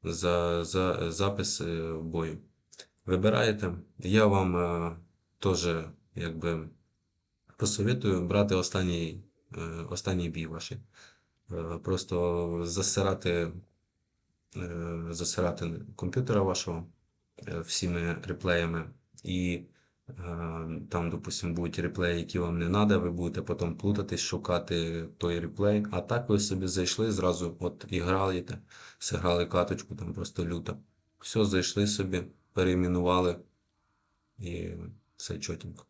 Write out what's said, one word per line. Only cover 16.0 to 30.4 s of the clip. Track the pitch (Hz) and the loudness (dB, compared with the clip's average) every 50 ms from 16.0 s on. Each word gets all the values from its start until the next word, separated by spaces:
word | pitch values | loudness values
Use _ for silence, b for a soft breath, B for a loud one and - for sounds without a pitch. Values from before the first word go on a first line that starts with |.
| - 92 - 131 127 - 117 104 | -6 -4 -2 -2 0 2 2 2
вашого, | 98 95 92 - - - 85 82 85 - - _ _ _ _ _ _ _ _ - - - | 4 2 0 0 -2 -4 -4 -6 -6 -10 -16 _ _ _ _ _ _ _ _ -16 -12 -8
е, | - 85 | -8 -8
всіми | 82 - - - - 90 87 85 85 85 82 - - | -6 -4 -4 -2 0 0 0 0 0 -2 -2 -4 -4
реплеями | 92 87 - - 92 87 85 85 82 82 82 80 - - _ _ _ _ - - | -6 -8 -4 0 2 2 4 2 2 0 -2 -4 -6 -12 _ _ _ _ -16 -8
і | 87 90 90 90 90 87 85 87 - b b b b b b _ - - - | -4 -2 0 0 0 -2 -2 -6 -12 b b b b b b _ -18 -14 -12
Е, | 90 87 85 82 85 82 82 82 82 80 82 78 - - | -8 -8 -6 -6 -6 -6 -6 -6 -6 -6 -8 -8 -8 -4
там, | - 87 85 85 | -2 -2 -2 0
допустим, | 85 82 - - - - - 87 82 | -2 -4 -6 -6 -6 -4 -2 -2 -2
будуть | 85 87 85 82 - | 0 -2 -2 -2 -2
реплеї, | 85 87 - - 90 87 87 85 | -4 -4 -2 0 0 0 2 0
які | 82 - - 90 | -2 -2 -2 -2
вам | 87 85 85 85 | -2 0 0 0
не | 85 87 | 0 2
надо, | 92 101 104 104 101 92 | 4 4 6 6 6 4
ви | 87 90 | 4 2
будете | 85 87 87 85 - - | -2 -2 -2 -2 -2 -4
потім | - - - - 87 85 80 - | -2 -2 -2 -2 0 -2 -2 0
плутатись, | - 98 101 104 98 - - 85 | 0 2 2 2 0 -2 -2 -4
шукати | - - - 85 - - 90 87 85 - 87 85 82 82 82 85 82 82 - _ | -2 -2 -4 -4 0 0 0 0 2 0 0 0 0 0 -2 -4 -6 -8 -8 _
той | - 85 85 85 | -2 0 0 0
реплей. | 82 82 - - 98 104 104 104 104 104 | -2 -4 -2 2 4 4 4 4 2 0
А | - 92 | -2 -4
так | - - 120 120 120 - | -2 0 -2 -2 2 4
ви | 107 101 | 4 4
собі | 101 - 98 95 92 90 | 4 2 0 0 0 0
зайшли, | 87 92 90 87 - - 110 113 | 0 0 0 0 2 0 0 0
зразу | 104 90 87 90 87 82 90 85 80 - | 2 2 2 2 2 2 0 -4 -4 -4
от | 90 85 - - - - | -4 -6 -4 -6 -10 -4
і | 92 90 | -4 -2
граєте, | 85 90 95 95 98 95 92 90 87 - - - - B B B B B B B | 2 2 2 4 4 2 0 -2 -4 -6 -10 -12 -12 B B B B B B B
зіграли | - - - 87 85 90 87 87 87 | -6 -4 -2 0 2 4 4 4 2
каточку, | 85 - 90 87 - 98 - - - 92 | 2 2 2 2 2 0 -4 -4 -10 -10
там | - - 85 82 | -8 -8 -8 -6
просто | - 85 - - - | -6 -6 -6 -4 -4